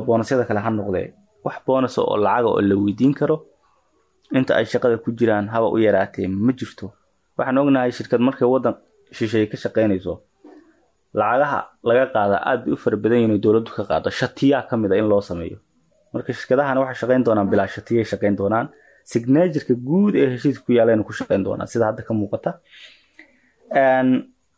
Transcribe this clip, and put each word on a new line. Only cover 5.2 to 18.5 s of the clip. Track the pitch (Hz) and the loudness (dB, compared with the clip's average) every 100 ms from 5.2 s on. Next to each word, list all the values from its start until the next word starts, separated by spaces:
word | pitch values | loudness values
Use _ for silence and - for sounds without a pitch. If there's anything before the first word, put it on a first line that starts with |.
| 113 104 104 | 2 2 0
haba | 113 110 | 0 0
u | 107 | 2
yaraatee | 107 98 95 - 95 | 2 2 0 -4 -4
ma | 95 117 | 0 0
jirto. | 127 - - 101 - _ _ _ - | -2 -6 -12 -18 -18 _ _ _ -6
Waxaan | 127 131 | -2 0
ognahay | 143 135 123 | 2 2 0
shirkad | 120 - 120 | -4 -2 0
markay | 123 131 123 | 0 2 2
waddan | 131 120 - _ _ _ | 2 0 -4 _ _ _
shisheeye | - 110 110 107 | -8 -2 0 -2
ka | - | -4
shaqaynayso, | 113 - 107 92 87 82 _ _ - - _ _ _ _ _ | -4 0 0 0 -4 -10 _ _ -20 -20 _ _ _ _ _
lacagaha | - 104 127 143 120 - _ | -2 0 0 0 -2 -8 _
laga | 117 120 131 | 0 2 2
qaada | 110 101 98 | 0 0 0
aad | - 131 120 | 0 -2 -2
u | - | -4
fara | - 104 | -2 -2
badan | 110 120 | 2 2
yihiin | 113 | 2
oo | 104 | 2
dowladdu | 107 110 113 | 2 2 0
ka | - | -6
qaado. | 101 80 - | -4 -4 -4
Shatiyaa | - 127 - 135 139 - | -4 -6 0 2 2 0
ka | 117 | -2
mid | 104 | 0
ah | 95 | 2
in | 107 | 2
loo | 101 | 0
sameeyo. | 101 87 82 104 _ _ _ _ _ | -2 -8 -10 -14 _ _ _ _ _
Marka | 123 - | -8 -8
shirkadahana | 120 - 127 143 131 | -6 0 0 2 0
waxay | 131 123 | -2 -2
shaqayn | 120 127 | 0 2
doonaan | 117 107 101 | 4 2 2
bilaa | 104 95 | 2 0
shatiyay | - - 117 | -4 -2 0
shaqayn | 107 98 101 95 | 0 -2 -2 0
doonaan. | 98 | 0